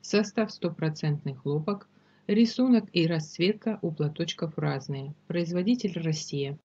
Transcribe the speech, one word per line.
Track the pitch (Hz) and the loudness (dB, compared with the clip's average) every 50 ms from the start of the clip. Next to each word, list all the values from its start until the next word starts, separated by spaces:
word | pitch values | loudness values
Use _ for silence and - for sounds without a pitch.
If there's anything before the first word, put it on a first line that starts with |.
Состав | - - - 202 214 208 - - 220 214 | -6 2 2 2 2 2 0 -2 -2 -2
стопроцентный | - - - 175 160 - 160 160 156 - - 156 147 147 - 147 135 | -4 -4 -4 -4 -2 0 -2 -2 -2 0 0 0 0 0 -2 -6 -8
хлопок. | 131 - 139 143 151 156 - 202 196 - _ _ _ _ _ _ _ _ - | -6 -6 -4 -2 -2 -2 -2 -4 -6 -6 _ _ _ _ _ _ _ _ 0
Рисунок | 202 214 233 226 - - 254 262 247 226 214 - | 4 4 4 4 4 2 4 6 6 4 4 2
и | _ 175 165 165 | _ 2 4 4
расцветка | 170 160 156 - - - 170 185 214 214 - 226 214 - | 2 0 -2 -4 -2 0 2 2 2 0 -2 -4 -4 -2
у | - 170 | -4 -4
платочков | 160 - 151 147 151 - 170 170 - - - 160 160 - | -2 0 -2 -2 0 -2 -6 -6 -4 -6 -6 -6 -4 -2
разные. | 151 147 143 139 135 - 143 135 135 139 151 _ _ _ | -2 -2 -2 -2 -4 -6 -6 -6 -6 -10 -12 _ _ _
Производитель | 170 175 170 165 175 180 185 208 247 247 - 202 170 170 | -2 -2 -2 0 -2 -2 2 2 0 2 0 -4 -4 -2
Россия. | 165 165 156 156 - - - 143 139 139 143 - _ | -2 0 -2 -2 -4 -6 -4 -4 -2 -4 -6 -10 _